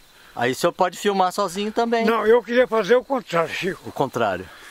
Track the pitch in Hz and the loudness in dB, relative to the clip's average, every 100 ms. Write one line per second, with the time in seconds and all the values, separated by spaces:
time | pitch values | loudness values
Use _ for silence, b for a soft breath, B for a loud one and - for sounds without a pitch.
0 | b b b - 120 127 175 - 180 170 | b b b -4 -2 0 0 0 -2 -2
1 | 208 196 180 190 202 175 208 214 233 233 | -2 2 0 0 -4 -4 -4 -2 0 0
2 | 214 226 214 240 220 240 254 220 185 247 | 0 2 4 2 2 0 2 0 2 2
3 | 247 262 - 170 160 - 180 - 113 - | 2 -4 -2 -2 -2 -4 -6 -6 -6 -4
4 | 135 123 110 90 90 B B | -2 0 -2 -2 -6 B B